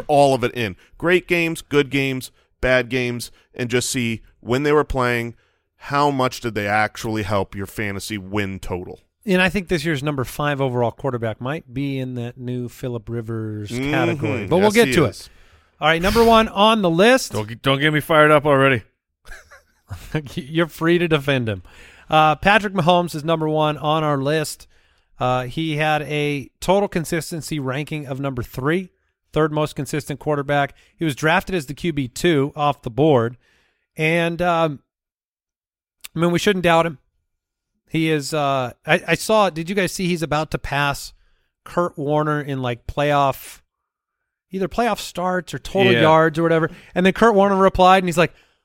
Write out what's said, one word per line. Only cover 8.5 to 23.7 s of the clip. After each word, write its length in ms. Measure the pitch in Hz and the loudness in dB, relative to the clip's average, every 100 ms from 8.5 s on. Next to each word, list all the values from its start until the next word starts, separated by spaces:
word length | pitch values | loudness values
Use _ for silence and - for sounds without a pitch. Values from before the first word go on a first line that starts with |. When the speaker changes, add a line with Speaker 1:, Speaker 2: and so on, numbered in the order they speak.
| 95 | -6
Speaker 1:
total? 400 | - 90 90 - _ _ 220 | -8 -8 -10 -18 _ _ 0
Speaker 2:
And 160 | 185 | 2
I 60 | 185 | 2
think 220 | 208 165 | -2 -4
this 160 | 175 165 | -4 -2
year's 180 | 139 | -2
number 220 | 151 139 120 | -2 -4 -6
five 340 | - 147 139 | -4 -4 -2
overall 320 | 135 123 117 | -2 0 -2
quarterback 480 | - 139 120 110 104 | -2 -6 -4 -6 -6
might 340 | 123 165 131 | -8 -8 -8
be 240 | 120 143 135 | -6 -6 -6
in 180 | 127 123 | -6 -8
that 220 | 120 127 | -10 -10
new 300 | 123 123 120 | -8 -8 -8
Phillip 400 | - 131 120 117 | -10 -8 -8 -8
Rivers 640 | 117 110 113 110 107 104 | -8 -6 -6 -6 -8 -8
Speaker 1:
Mm-hmm. 200 | 120 139 | -6 -2
Speaker 2:
category, 560 | 135 120 139 - - 95 | 0 0 -2 -4 -4 0
but 100 | 175 | 2
we'll 80 | 208 | 4
Speaker 1:
Yes, 80 | |
Speaker 2:
get 140 | 214 170 | 4 4
Speaker 1:
he 40 | 127 | 2
Speaker 2:
to 100 | 120 | 0
Speaker 1:
is. 160 | - | -2
Speaker 2:
it. 80 | - - _ _ _ - | -18 -20 _ _ _ -2
All 80 | 151 | 0
right, 140 | 165 | 2
number 220 | 190 226 226 | 2 4 6
one 220 | 226 220 | 6 4
on 320 | 196 220 226 | 2 2 4
the 80 | 180 | 2
list. 420 | 165 220 262 - | 4 6 4 0
Speaker 3:
Don't 160 | 107 107 | -6 -6
get, 140 | 117 | -4
don't 180 | 135 139 | 0 2
get 140 | 151 | 2
me 60 | 151 | 0
fired 300 | - 156 151 | 4 6 8
up 140 | 151 151 | 6 6
already. 380 | 135 135 120 - | 4 4 2 -4
Speaker 2:
<laughs> 1500 | _ _ _ - - _ - _ _ - - - 156 135 - | _ _ _ -20 -20 _ -20 _ _ -18 -16 -8 -8 -8 -10
You're 320 | 131 160 170 | -4 -2 -2
free 300 | - 165 175 | 0 2 2
to 100 | 170 | 2
defend 400 | 151 139 135 113 | 2 2 0 0
him. 160 | 95 - - - - - | -6 -10 -20 -20 -20 0
Uh, 260 | 156 156 147 | 4 4 4
Patrick 380 | 190 208 202 | 4 2 2
Mahomes 420 | 190 160 175 175 156 | 0 4 4 2 -4
is 80 | |
number 240 | 156 160 156 | -2 -2 0
one 300 | 156 151 | 0 0